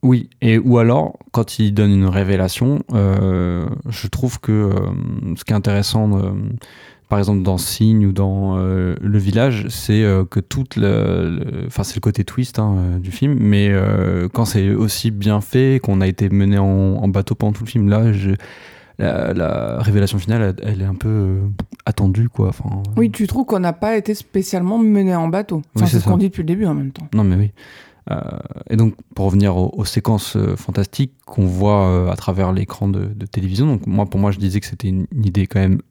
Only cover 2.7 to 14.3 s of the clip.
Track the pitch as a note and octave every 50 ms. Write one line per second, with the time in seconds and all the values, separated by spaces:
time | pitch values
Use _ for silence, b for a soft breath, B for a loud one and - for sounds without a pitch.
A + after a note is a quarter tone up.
2.7 | C#3+ D3 - - - A2 G2+ G2 F#2+ G2 G2 F#2+ F#2 F#2 F2 F2+ F2 F2 E2+ -
3.7 | - C#3 - A#2+ G#2+ - - G#2 - - B2+ B2+ - - - - G#2+ G#2+ G#2 G2
4.7 | G2 F#2+ F#2+ F#2 F#2 F2+ E2 E2 - - - F2+ E2+ - - - G#2+ G#2 G2 G#2+
5.7 | G2+ G2+ G2+ - - A2+ G#2+ G#2 G2+ G2 G2 F#2+ G2 G2 G2+ G#2 A2 A#2 B B
6.7 | B B B B B B B _ G#2+ G2+ G2 G2 G#2 G2 F#2 G2 F#2+ F2 - -
7.7 | - - A2 A2 A2 A2 G#2 G2 F#2+ G2 G2 G2 F#2+ G2 G2 F#2+ F#2+ F#2+ F#2 F#2
8.7 | F#2 F#2 F#2 F2+ F2+ - - G2+ G#2 G#2 F#2+ G2 F#2+ A2+ A#2+ C#3 B2 G#2+ - -
9.7 | - - - - A2 G#2+ A2 G#2 G2 F#2+ F#2+ F2+ - F#2+ F2+ _ - - C3 -
10.7 | - A2 G#2+ G2+ G#2 A2 G#2 - F2+ F2 F2 E2 E2+ E2+ - - - F2+ F2+ -
11.7 | - - G2 - - G2+ - A2 G2+ - G2 - - - B2+ - - - G#2+ G#2+
12.7 | G2+ F#2+ F2+ F2+ F2+ F2+ F2+ F#2 F2+ - C3 C#3+ D3 B2 A2 G#2 G#2 G2+ G2+ G2+
13.7 | G2 F#2+ F#2+ G2+ G2+ G2+ F#2 F#2 F#2 F2+ F2 F#2